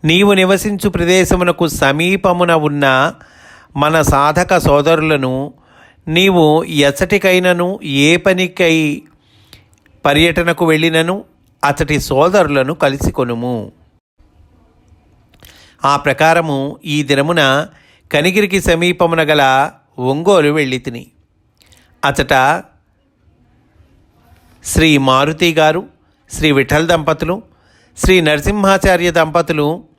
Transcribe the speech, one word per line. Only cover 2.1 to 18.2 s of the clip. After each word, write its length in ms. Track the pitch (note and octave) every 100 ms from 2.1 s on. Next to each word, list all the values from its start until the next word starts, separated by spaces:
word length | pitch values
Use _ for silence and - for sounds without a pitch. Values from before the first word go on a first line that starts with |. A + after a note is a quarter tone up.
| F#3+ F#3+ F3 F3
ఉన్న 640 | E3 D3+ C#3+ C#3+ C3 D3 - - - - - _ -
మన 240 | D3 D#3+
సాధక 560 | D3 C#3 C#3+ D#3 F3+ F3+
సోదరులను 960 | C#3+ C#3+ D3 E3 D#3+ D3+ C3 B2+ C#3+ - _ _ - _ -
నీవు 560 | D#3+ F#3+ F3+ D#3 D#3
ఎచ్చటికైనను 1160 | - D#3 C#3+ C#3 F#3 G3+ F#3+ F#3 F3+ F3 F3 G3+
ఏ 340 | D#3 C#3 D3 E3+
పనికై 840 | F#3 F3+ F3+ F3+ E3+ D#3+ D3+ C#3+ - _ _ _ _ - _ _ _ _ C#3+
పర్యటనకు 600 | D3 E3+ E3+ E3+ E3 E3+
వెళ్ళినను 600 | D#3 E3 D#3+ E3 G3 - _ _ _
అతటి 360 | C#3+ C#3+ D3 D3+
సోదరులను 760 | - C3+ E3 G3 D#3+ C#3+ C3
కలిసి 380 | - C#3+ C3+ C3
కొనుము." 600 | - B2 A#2 B2 A#2+ G2+ _ _ _ _ _ _ _ _ _ _ _ _ _ _ _ _ _ - - - _ C#3
ఆ 100 | C#3+
ప్రకారము 800 | C#3+ C3 D#3 E3 E3 C#3 C#3 C#3+ -
ఈ 180 | D3
దినమున 640 | C#3 C#3 C#3+ E3+ C#3 C3+ E3+ _ _ _ _
కనిగిరికి 480 | D3